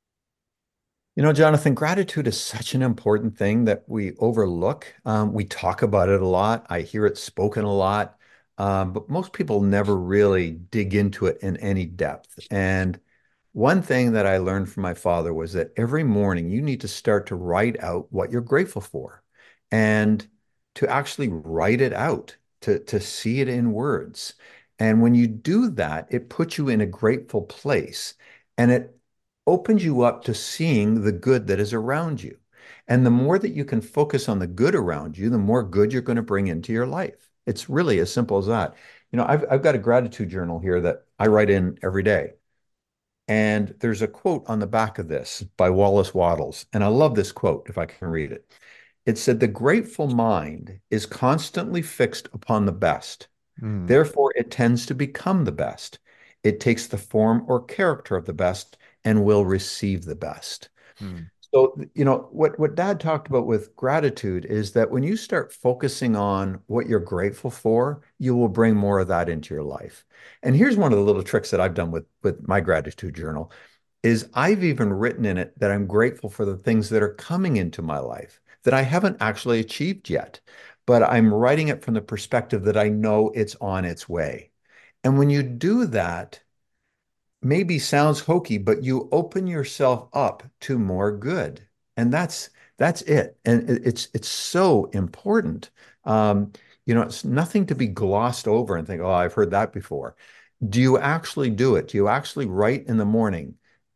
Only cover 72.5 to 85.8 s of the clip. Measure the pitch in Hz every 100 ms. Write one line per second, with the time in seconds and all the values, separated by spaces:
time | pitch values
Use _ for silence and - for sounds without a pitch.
72.5 | 98 85 80 73 - 82 69 78 76 82
73.5 | - - _ _ _ 113 113 - 123 160
74.5 | 208 175 135 107 98 117 - 110 90 87
75.5 | - 104 101 98 104 120 117 104 - 101
76.5 | 95 - 113 104 110 104 - - 175 190
77.5 | 113 87 - 80 73 62 58 - _ _
78.5 | _ 123 131 131 170 196 - 110 104 120
79.5 | 113 113 - 107 95 - 76 - - _
80.5 | - - - - 120 107 120 113 104 123
81.5 | 151 156 147 - 110 101 104 - 120 117
82.5 | 107 98 107 107 107 107 107 107 113 104
83.5 | - 101 92 90 85 - 85 76 62 -
84.5 | _ _ _ _ _ 131 139 143 143 127
85.5 | 120 165 233